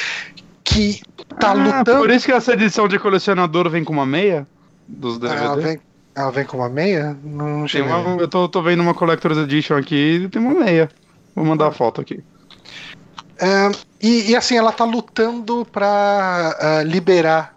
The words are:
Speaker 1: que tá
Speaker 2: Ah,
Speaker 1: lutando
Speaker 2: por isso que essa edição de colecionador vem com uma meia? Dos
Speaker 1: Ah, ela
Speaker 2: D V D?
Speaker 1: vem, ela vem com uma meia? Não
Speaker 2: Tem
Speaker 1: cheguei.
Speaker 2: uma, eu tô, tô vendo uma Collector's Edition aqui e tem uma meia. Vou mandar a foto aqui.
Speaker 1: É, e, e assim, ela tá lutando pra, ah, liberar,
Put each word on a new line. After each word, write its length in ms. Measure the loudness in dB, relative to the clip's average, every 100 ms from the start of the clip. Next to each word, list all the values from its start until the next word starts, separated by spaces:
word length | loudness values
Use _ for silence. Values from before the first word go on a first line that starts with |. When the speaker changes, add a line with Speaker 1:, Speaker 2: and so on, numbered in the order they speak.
| -8 -10 -14 -20 -20 _
Speaker 1:
que 380 | -2 0 0 -4 -12 -20 -16 0
tá 120 | 2
Speaker 2:
Ah, 20 |
Speaker 1:
lutando 460 | 4 2 2 4 4
Speaker 2:
por 100 | 4
isso 140 | 2 2
que 60 |
essa 220 | 0 2
edição 340 | 2 2 2 0
de 120 | 0
colecionador 680 | 0 0 0 0 0 0 0
vem 140 | -2
com 100 | -2
uma 120 | -2 -2
meia? 400 | 0 0 -2 -6 _ _ _ -20
Dos 300 | -10 -8 -6
Speaker 1:
Ah, 100 | -6 -4
ela 200 | -2 -2
Speaker 2:
D 60 |
V 0 |
D? 60 | -4
Speaker 1:
vem, 120 | -6 _ _ _ -6
ela 160 | -4
vem 140 | -4 -6
com 120 | -6
uma 120 | -4
meia? 480 | -2 -2 -2 -4 -8
Não 360 | -12 -8 -6 -4
Speaker 2:
Tem 60 | -4
Speaker 1:
cheguei. 220 | -2 -2
Speaker 2:
uma, 300 | -2 -2 -2
eu 60 | -2
tô, 200 | 0 0
tô 120 | 0
vendo 200 | 0 2
uma 120 | 2
Collector's 440 | 0 0 0 0 0
Edition 400 | 0 0 0 -2
aqui 460 | 0 0 2 0 -2
e 40 |
tem 120 | -2
uma 120 | 0 2
meia. 260 | 4 4 2 _ _ _ _ -2
Vou 100 | 0
mandar 220 | 2 0
a 40 |
foto 300 | 2 -2 -2
aqui. 200 | -10 -12 -14 _ _ -20 -20 -20 -20 -20 -20 -20 -20 -4
Speaker 1:
É, 320 | 0 2 2 -2 -10 -2
e, 300 | 2 2 2
e 40 | 0
assim, 220 | 2 2
ela 140 | 2
tá 120 | 2
lutando 840 | 0 -2 -4 -2 -2 -2 -4 -4 -4
pra, 840 | -2 0 2 2 0 0 -2 -2 -2
ah, 240 | 0 0
liberar, 720 | 0 0 2 4 4 2 -2